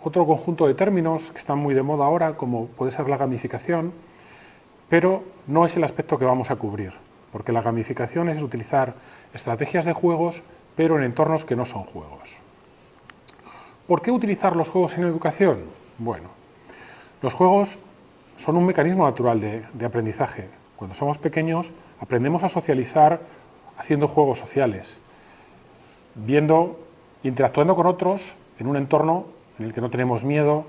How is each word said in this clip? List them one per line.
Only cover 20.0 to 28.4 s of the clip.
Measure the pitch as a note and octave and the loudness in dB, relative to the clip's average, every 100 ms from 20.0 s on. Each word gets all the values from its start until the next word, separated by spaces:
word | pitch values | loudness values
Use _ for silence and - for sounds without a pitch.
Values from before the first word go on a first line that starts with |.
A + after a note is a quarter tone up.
| A2 - C3 - F#2 - _ - | -4 -4 -6 -6 -16 -20 _ -16
Cuando | G2 | -14
somos | G2 C#3+ C#3+ | -4 -4 -2
pequeños, | D#3 D#3+ D#3+ E3 E3+ - - - | -4 -2 -2 -2 -4 -14 -20 -18
aprendemos | - A#2+ C3+ E3 | -2 0 0 0
a | F#3 | 0
socializar | F3 - C3 A#2+ D#3 D3+ E3 - - - - - - | -2 0 0 0 4 4 4 -4 -20 -20 -20 -20 -14
haciendo | - D3 D3 | -2 0 2
juegos | D3+ C#3 A#2+ | 4 2 0
sociales, | - C#3 B2 F#2+ - - - - - - - - - - - - _ | -4 0 0 -2 -12 -18 -20 -20 -20 -20 -20 -20 -20 -20 -20 -20 _
viendo, | A2+ G#2+ D3 D3+ D#3+ F3 - - - _ _ | -12 0 2 6 4 4 -4 -20 -20 _ _
interactuando | C3+ B2+ B2+ C#3+ E3 | -4 0 2 4 4
con | F#3 F3+ | 4 2
otros | F3 F3+ G3 - - | 2 0 -2 -6 -18